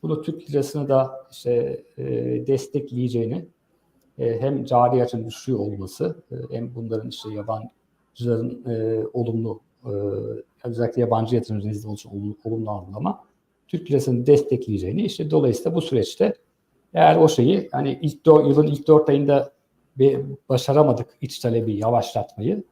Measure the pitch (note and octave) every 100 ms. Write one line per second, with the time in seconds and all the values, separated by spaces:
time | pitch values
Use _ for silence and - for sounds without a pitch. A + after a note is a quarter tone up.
0 | D#3+ D3+ D#3+ D#3+ - D3 C#3 D3+ C#3 C3+
1 | C3 - - - A#2+ A#2+ - - - -
2 | C3 B2+ B2 B2 B2 C3+ - C#3+ C#3+ B2
3 | B2 A#2 A2+ D#3+ E3 _ _ _ _ _
4 | _ - A#2+ A2+ C3+ C#3 A#2 B2 A#2+ B2+
5 | A#2+ A2+ A2 - - A#2+ G2+ G2+ F#2+ -
6 | F3 E3+ _ B2+ - - A#2+ B2 A2+ A2
7 | B2 - G#2+ G#2 G#2 A2 A2+ _ _ _
8 | _ _ A#2+ A2+ B2 B2 B2+ A2+ A2 A2
9 | A2 B2 A2+ A2+ A2+ F#2+ _ _ B2 G2+
10 | G2+ G#2 G#2+ A2 - _ A#2+ A2+ A#2 -
11 | A2+ A2+ A2+ A#2+ - G#2+ G#2 G#2 A2 G#2
12 | - G2+ G#2 G#2 A2+ A2+ A2 G2+ F#2 G2+
13 | D#3+ - _ _ _ _ _ F3 - C#3
14 | C3 A#2+ A#2+ C#3+ C#3+ B2 - G2+ F2+ D3
15 | G#3 - D#3 D#3 C3 G#2+ - E3 D#3+ B2+
16 | - - G#3 - _ _ _ _ _ E3
17 | D#3+ D#3+ D#3 - B2 G3 F#3 C3 C#3 C3
18 | D#3 - D#3+ D3+ C#3 C#3 D3+ C#3+ - D#3
19 | D3+ C#3 C#3+ C#3 - _ _ _ _ -
20 | C3+ C#3 C#3 C3+ _ B2+ - C#3 D3 A2+
21 | A#2+ _ B2+ - A#2+ A#2 A2 G#2 A2 A#2
22 | - A2+ G2+ - A2+ G#3 -